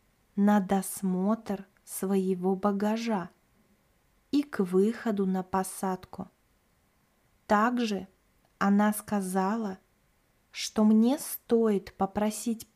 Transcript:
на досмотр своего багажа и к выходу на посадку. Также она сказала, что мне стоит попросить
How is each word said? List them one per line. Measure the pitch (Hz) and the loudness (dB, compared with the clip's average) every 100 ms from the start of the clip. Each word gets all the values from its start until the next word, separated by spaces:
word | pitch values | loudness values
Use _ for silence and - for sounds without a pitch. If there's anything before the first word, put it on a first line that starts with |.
| _ _ _ - | _ _ _ 0
на | 202 208 | 4 4
досмотр | 185 196 190 - 190 180 190 226 220 196 196 _ | 2 -2 -2 -6 -4 0 0 -2 -4 -8 -10 _
своего | - - 190 196 190 185 180 190 | -16 -8 -2 0 0 0 0 0
багажа | 208 202 208 220 233 208 175 _ _ _ _ _ _ _ _ _ _ | 0 0 -2 -2 -2 -4 -6 _ _ _ _ _ _ _ _ _ _
и | 285 | -4
к | 285 - | -2 -2
выходу | 185 185 202 233 233 202 190 | 0 2 2 0 -4 -2 0
на | 190 | -2
посадку. | 185 190 190 - 190 185 - - - _ _ _ _ _ _ _ _ _ _ _ - | -2 -4 -4 -4 -4 -4 -8 -16 -16 _ _ _ _ _ _ _ _ _ _ _ 0
Также | 208 226 247 226 196 190 _ _ _ _ - | 2 2 0 -2 -4 -8 _ _ _ _ -2
она | 196 202 214 | 2 4 4
сказала, | 208 - 208 185 190 190 226 214 190 _ _ _ _ _ _ _ | 0 -4 -4 -2 -2 -2 -2 -6 -10 _ _ _ _ _ _ _
что | - - - | -12 -6 2
мне | 214 214 226 294 | 4 6 4 2
стоит | - - - 233 220 196 190 - | -4 -10 0 2 4 0 -2 -4
попросить | 190 196 214 214 240 220 - | -4 -2 -2 -2 -6 -6 -8